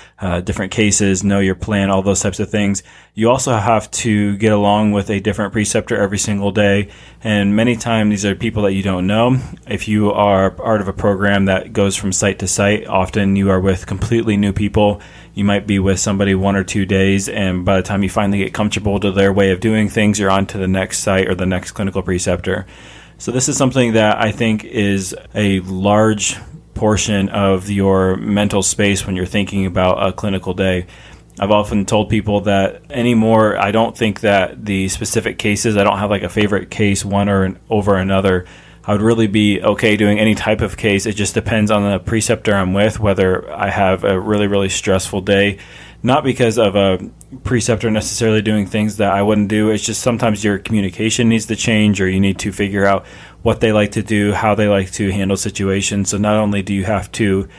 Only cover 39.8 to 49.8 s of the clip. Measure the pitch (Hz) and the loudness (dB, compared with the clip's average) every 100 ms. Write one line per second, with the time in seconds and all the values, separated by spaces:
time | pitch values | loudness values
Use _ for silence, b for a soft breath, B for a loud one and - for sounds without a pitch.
39.8 | 110 104 104 104 107 104 110 107 107 - | 0 2 2 4 2 2 0 -2 -2 -2
40.8 | 110 98 113 101 98 - - 113 104 104 | -2 0 -2 -4 -4 -2 -2 0 2 2
41.8 | 101 95 - 113 - 110 - 101 92 98 | 0 -2 -2 -2 0 0 0 0 2 2
42.8 | 107 107 107 98 95 90 - 78 101 98 | 2 2 0 2 2 0 -4 -4 -2 0
43.8 | 95 95 101 95 104 104 104 101 95 - | 2 2 0 0 0 0 2 0 0 -2
44.8 | - 92 - 101 92 98 101 95 B B | 0 0 0 -4 0 2 2 -2 B B
45.8 | B B 117 143 135 123 117 110 104 101 | B B 0 2 2 2 2 2 2 2
46.8 | 98 92 - - - 131 - 123 110 107 | 2 0 -4 -16 -20 -14 -2 -2 0 -2
47.8 | 117 107 104 - 113 107 107 107 98 110 | 0 -2 -4 -2 0 2 0 -2 -2 -2
48.8 | 107 98 98 98 101 104 101 107 107 104 | -2 -2 0 0 2 0 0 0 0 0